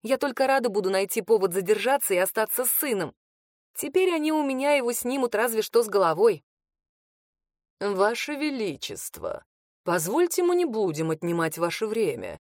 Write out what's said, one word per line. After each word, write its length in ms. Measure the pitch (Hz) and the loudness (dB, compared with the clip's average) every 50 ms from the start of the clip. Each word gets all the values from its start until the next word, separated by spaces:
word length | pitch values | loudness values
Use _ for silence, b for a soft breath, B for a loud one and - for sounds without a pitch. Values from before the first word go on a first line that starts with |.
| - | 0
Я 140 | 220 262 254 | 0 0 0
только 280 | - 285 240 - 269 | 0 -4 0 0 2
рада 220 | 262 269 269 233 240 | 2 2 2 2 0
буду 220 | 185 208 185 190 | -2 0 0 0
найти 320 | 196 190 196 202 - 226 | 0 0 0 0 -4 -6
повод 320 | 185 214 226 208 185 185 170 | 2 2 2 4 4 2 0
задержаться 600 | 196 185 180 214 196 196 247 277 277 - - 196 | -2 2 2 0 2 2 0 0 0 0 0 2
и 40 | 175 | 2
остаться 480 | 190 190 - 226 220 - - - 262 | 2 0 0 -2 -2 -2 -2 -2 -2
с 40 | 247 | 0
сыном. 440 | - - 320 285 226 190 165 - _ _ _ _ _ _ _ _ _ _ _ _ _ | 0 0 0 0 -2 -2 -2 -6 _ _ _ _ _ _ _ _ _ _ _ _ _
Теперь 380 | - - 294 269 370 370 370 339 | -8 -8 0 2 2 2 4 2
они 180 | 320 302 311 | 0 0 0
у 100 | 311 311 | 0 0
меня 320 | 294 277 262 254 269 285 294 | 0 0 -2 0 2 2 2
его 180 | 277 247 240 | 2 2 0
снимут 420 | 240 - - 240 262 277 254 233 - | -2 -2 -4 -2 0 0 0 0 2
разве 280 | 202 226 240 226 220 | 0 0 2 0 -2
что 200 | 214 - - 233 | -2 2 2 2
с 60 | 233 214 | 2 4
головой. 560 | 196 202 185 165 156 165 214 233 185 147 _ _ _ _ _ _ _ _ _ _ _ _ _ _ _ _ _ _ _ _ _ _ _ _ _ _ _ _ | 2 4 4 4 4 4 4 4 4 2 _ _ _ _ _ _ _ _ _ _ _ _ _ _ _ _ _ _ _ _ _ _ _ _ _ _ _ _
«Ваше 540 | 190 202 202 185 202 214 233 226 - 294 294 | -4 -4 0 2 2 2 2 -2 -6 -6 -6
Величество, 1120 | 269 302 302 277 254 220 185 139 - - - - - - - - - - - - - _ _ _ _ _ _ _ _ | -4 -4 -4 -4 -4 -4 -6 -6 -8 -10 -12 -12 -12 -12 -14 -12 -8 -8 -8 -8 -8 _ _ _ _ _ _ _ _
позвольте, 600 | _ 180 170 180 156 175 226 320 359 349 - - | _ -2 -2 -2 0 0 2 0 0 2 0 0
мы 120 | 349 349 359 | 2 2 2
не 120 | 349 359 | 2 0
будем 440 | 302 220 220 208 180 151 151 160 160 | -2 -2 -2 -2 -2 -2 -2 -2 -2
отнимать 480 | 160 156 175 170 170 170 165 160 156 165 | -2 -2 -2 -2 -2 0 -2 -2 -2 -2
ваше 280 | 170 170 - - 220 | -4 -4 -2 -4 -4
время. 520 | 214 220 233 220 165 135 - - 90 78 - | -4 0 0 0 0 -2 -4 -8 -12 -12 -14